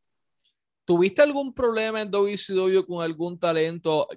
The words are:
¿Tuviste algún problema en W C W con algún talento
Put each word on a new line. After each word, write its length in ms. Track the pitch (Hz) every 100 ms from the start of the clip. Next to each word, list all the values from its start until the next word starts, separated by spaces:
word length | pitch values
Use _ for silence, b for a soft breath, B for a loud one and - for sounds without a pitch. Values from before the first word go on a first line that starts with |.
| _ _ _ _ _ _ _ _
¿Tuviste 360 | - 170 190 190
algún 320 | 294 285 277
problema 480 | 247 247 220 220 220
en 100 | 208
W 260 | 202 202 202
C 160 | -
W 320 | 190 185 190
con 180 | 185 175
algún 360 | 165 160 175 175
talento 680 | 175 160 160 170 165 151 -